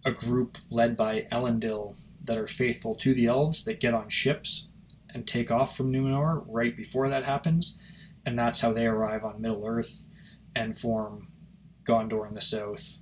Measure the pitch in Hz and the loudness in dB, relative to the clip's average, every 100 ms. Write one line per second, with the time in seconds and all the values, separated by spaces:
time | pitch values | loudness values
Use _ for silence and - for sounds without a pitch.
0 | 135 120 117 123 123 - - 117 117 113 | -6 -4 0 0 0 -4 -6 2 4 4
1 | 110 110 - 123 123 113 113 107 104 98 | 0 0 -2 -2 0 0 0 -4 -6 -12
2 | - - - 113 107 - 123 117 117 110 | -20 -12 -4 -2 -2 0 0 0 -4 -2
3 | 135 123 117 127 156 160 - 110 120 117 | 2 4 4 4 2 0 -2 -2 0 0
4 | 107 - 131 - - - - - - - | 2 2 2 0 -2 -4 -6 -20 -20 -20
5 | - 123 113 120 117 117 135 - 131 131 | -14 -10 -4 -2 0 2 2 0 0 2
6 | 135 139 151 160 - 113 120 120 - 127 | 2 2 2 0 -2 -2 -2 -2 -4 0
7 | 135 135 131 139 165 165 175 - - - | 2 0 0 0 2 2 2 -6 -20 -20
8 | - - - 120 120 117 117 113 117 110 | -20 -10 -4 0 2 2 2 2 2 2
9 | 107 110 110 107 113 107 104 117 117 - | 0 -2 -6 -6 -4 -4 -2 -2 -2 -6
10 | - - - - - 120 110 110 117 110 | -12 -20 -20 -20 -8 -4 -4 -4 -2 -2
11 | 107 104 - - - - - - - 117 | -2 -8 -16 -20 -20 -20 -20 -12 2 2
12 | 110 110 107 107 - 110 104 104 - - | 2 -2 -4 -2 0 0 -4 -6 -8 -10